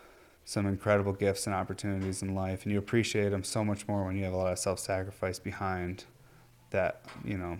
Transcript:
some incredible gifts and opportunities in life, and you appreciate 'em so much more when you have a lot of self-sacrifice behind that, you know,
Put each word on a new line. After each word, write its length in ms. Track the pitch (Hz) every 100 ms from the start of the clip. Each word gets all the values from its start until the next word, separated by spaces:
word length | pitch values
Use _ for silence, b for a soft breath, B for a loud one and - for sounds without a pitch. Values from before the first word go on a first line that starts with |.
| B B B B
some 220 | - 107 101
incredible 480 | 98 104 101 98
gifts 340 | 95 101 95 -
and 80 | 95
opportunities 640 | 92 95 104 98 95 95
in 140 | 95 95
life, 280 | 95 92
and 100 | 104
you 40 | 104
appreciate 540 | 101 117 104 110 101
'em 140 | 98 -
so 180 | 113
much 240 | 107 101 -
more 160 | 104
when 140 | 95 98
you 80 | 95
have 80 |
a 40 | 92
lot 140 | 92
of 80 | 90
self-sacrifice 800 | 98 92 - 95 95 - 92 -
behind 640 | 101 - 98 92 87 95 - - b b b - -
that, 340 | 98 90 - - -
you 140 | - 98
know, 220 | 87 87